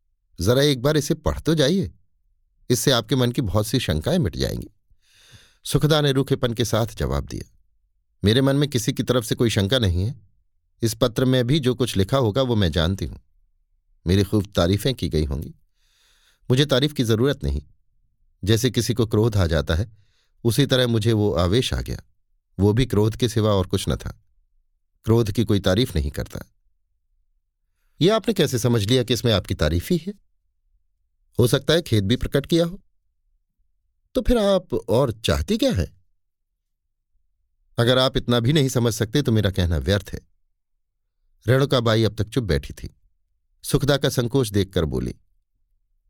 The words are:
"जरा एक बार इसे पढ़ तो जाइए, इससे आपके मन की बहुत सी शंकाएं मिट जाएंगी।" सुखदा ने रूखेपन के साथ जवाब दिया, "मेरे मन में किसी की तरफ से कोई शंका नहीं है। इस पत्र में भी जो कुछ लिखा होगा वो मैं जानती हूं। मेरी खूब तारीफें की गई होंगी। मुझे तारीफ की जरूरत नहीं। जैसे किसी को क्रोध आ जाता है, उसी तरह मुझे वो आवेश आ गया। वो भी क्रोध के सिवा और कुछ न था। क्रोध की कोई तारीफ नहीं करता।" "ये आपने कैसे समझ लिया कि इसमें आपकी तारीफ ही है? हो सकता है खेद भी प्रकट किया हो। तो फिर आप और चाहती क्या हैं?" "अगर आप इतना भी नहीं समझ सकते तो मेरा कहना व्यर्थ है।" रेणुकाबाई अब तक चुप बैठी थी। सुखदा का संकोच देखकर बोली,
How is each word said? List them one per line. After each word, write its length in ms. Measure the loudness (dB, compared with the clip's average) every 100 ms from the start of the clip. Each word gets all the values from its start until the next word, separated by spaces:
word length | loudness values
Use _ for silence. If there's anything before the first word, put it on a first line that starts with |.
| _ _ _ -4
"जरा 220 | 0 2
एक 200 | 2 0
बार 140 | 0 0
इसे 180 | -2
पढ़ 260 | -2 -2 -2
तो 140 | 0
जाइए, 400 | 2 2 0 -4 -8 _ _ _ _ _ _ -4
इससे 200 | 0 2
आपके 260 | 2 0 0
मन 160 | 0
की 100 | 0
बहुत 240 | -2 -2 0
सी 140 | -2
शंकाएं 380 | 0 -2 0 0
मिट 180 | -2 -2
जाएंगी।" 320 | -4 -6 -10 _ _ _ _ _ _ -20 _ _
सुखदा 360 | -4 0 2 2
ने 120 | 2
रूखेपन 420 | 0 0 0 -2
के 100 | -2
साथ 220 | -2 0 -2
जवाब 380 | -4 -4 -4
दिया, 280 | -4 -10 -14 _ _ _ _ _ _ -2
"मेरे 160 | 2 4
मन 160 | 2 2
में 140 | 0
किसी 220 | -2 -4
की 100 | -4
तरफ 220 | 0 0
से 100 | 0
कोई 160 | 0 0
शंका 280 | 0 0 0
नहीं 260 | 0 0
है। 220 | -4 -6 _ _ _ _ _ -6
इस 120 | -4
पत्र 300 | 0 -2 0
में 220 | 0 2 0
भी 140 | 0
जो 140 | 0
कुछ 220 | -2 -2 0
लिखा 200 | 0 0
होगा 260 | 0 0
वो 140 | 0 2
मैं 160 | 0
जानती 320 | 0 0 -2
हूं। 120 | -8 -12 _ _ _ _ _ _ _ _ 0
मेरी 180 | 2
खूब 280 | 2 -2 -2 0
तारीफें 380 | 0 0 -2
की 140 | -4 -4
गई 160 | -2
होंगी। 300 | -2 -4 -8 -16 _ _ _ _ _ _ _ _ -2
मुझे 160 | 0 2
तारीफ 260 | 2 0
की 120 | 0
जरूरत 400 | 0 2 0 -2
नहीं। 180 | -4 -4 -8 _ _ _ _ _ _ -6
जैसे 260 | 0 2 0
किसी 240 | -2 -2
को 120 | -2 0
क्रोध 300 | 2 2 2
आ 100 | 2
जाता 280 | 0 0
है, 220 | -2 -4 -10 _ _ _ _
उसी 220 | -2 0 2
तरह 200 | 2 2
मुझे 260 | 0 2
वो 200 | 2 2
आवेश 420 | 2 2 0 -2
आ 60 | -4
गया। 200 | -6 -10 -14 _ _ _ _ 0
वो 140 | 2
भी 140 | 2 0
क्रोध 300 | 0 0 0
के 120 | -2
सिवा 220 | 0 2
और 160 | 2 0
कुछ 220 | -2 -2
न 80 | -4
था। 260 | -6 -14 _ _ _ _ _ _ _ _
क्रोध 280 | 0 2 2
की 120 | -2
कोई 160 | 0 0
तारीफ 360 | 2 0 0 -2
नहीं 140 | -4
करता।" 420 | -6 -10 -12 -16 _ _ _ _ _ _ _ _ _ _ _ _ _ _ -2
"ये 80 | 0
आपने 260 | 2 0
कैसे 240 | 0 0 0
समझ 260 | 2 2
लिया 180 | 2 2
कि 120 | 2
इसमें 180 | 0 2
आपकी 220 | 0 0
तारीफ 360 | 0 0 0 0
ही 60 | -4 -4
है? 80 | -14 _ _ _ _ _ _ _ _ _ _ _ -2
हो 80 | 0
सकता 280 | 0 0
है 80 | 0
खेद 240 | 2 0 0
भी 100 | -2
प्रकट 300 | -2 -2 0
किया 200 | 0 0
हो। 160 | -6 _ _ _ _ _ _ _ _ _ _ _ _ _
तो 60 | -4
फिर 180 | 0 2
आप 360 | 4 2 0
और 380 | -6 0 0 0
चाहती 460 | -2 -2 0 0 0
क्या 140 | 0
हैं?" 320 | 0 -4 -8 _ _ _ _ _ _ _ _ _ _ _ _ _ _ _ _ _ -2
"अगर 200 | 2 4
आप 180 | 2 0
इतना 240 | 0 2
भी 120 | 4
नहीं 160 | 2 2
समझ 260 | 2 0
सकते 280 | 0 -2 0
तो 100 | 2
मेरा 180 | 2 2
कहना 280 | 0 0 0
व्यर्थ 320 | 0 -2 -2
है।" 240 | -14 _ _ _ _ _ _ _ _ _ _ _ _ 0
रेणुकाबाई 560 | 2 2 2 2 2
अब 100 | 0
तक 140 | -2 -4
चुप 160 | -2
बैठी 300 | -2 -2 -4
थी। 220 | -14 -16 _ _ _ _ _ _ _
सुखदा 340 | -2 -2 0 0
का 120 | 0
संकोच 400 | -2 -2 -2 0
देखकर 360 | -2 0 -2
बोली, 300 | -2 -4 -6 -10 _ _ _ _ _ _ _ _